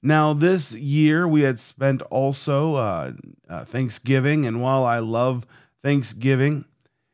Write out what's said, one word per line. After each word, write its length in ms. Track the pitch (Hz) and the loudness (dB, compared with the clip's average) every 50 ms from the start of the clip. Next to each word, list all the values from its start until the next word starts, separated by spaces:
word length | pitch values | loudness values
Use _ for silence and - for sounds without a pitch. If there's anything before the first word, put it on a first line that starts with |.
| - | 0
Now, 280 | 143 156 156 151 151 | 2 4 4 4 2
this 420 | 151 147 160 180 190 180 139 - 113 | 2 2 2 2 2 0 -2 -6 -10
year, 540 | 113 147 139 143 156 151 151 156 165 180 170 | -8 -4 -2 2 4 4 4 4 2 2 2
we 140 | 156 151 | 4 4
had 180 | 143 135 127 110 | 4 2 0 -2
spent 420 | - - - - 135 139 135 127 | -8 -14 -6 -2 0 0 0 -2
also, 720 | - - - 131 135 139 139 - - 156 139 139 151 160 151 | -4 -4 -2 -2 0 -2 -2 -4 -4 -2 0 0 0 0 -2
uh, 380 | 135 113 104 92 80 67 65 58 - - - - _ _ - | -2 -2 -2 -2 -4 -6 -6 -10 -12 -16 -20 -20 _ _ -14
uh, 160 | 87 78 - | -14 -14 -12
Thanksgiving, 800 | - - 127 131 117 110 - - 120 135 135 127 143 151 156 139 | -8 -4 -4 -4 -4 -6 -6 -2 0 2 2 2 2 0 0 0
and 140 | 117 113 120 | -2 -2 -2
while 240 | 123 131 135 135 131 | 0 0 0 2 2
I 140 | 120 117 117 | 0 0 0
love 480 | 113 113 113 113 123 131 127 123 - - _ _ _ _ _ _ | -2 -2 -2 0 0 0 0 -2 -6 -12 _ _ _ _ _ _
Thanksgiving, 840 | - 139 143 139 120 107 110 104 120 135 135 127 135 147 151 139 - - _ _ _ _ _ _ _ _ | -2 0 0 0 -2 -4 -8 -2 0 2 2 2 2 0 0 -4 -6 -12 _ _ _ _ _ _ _ _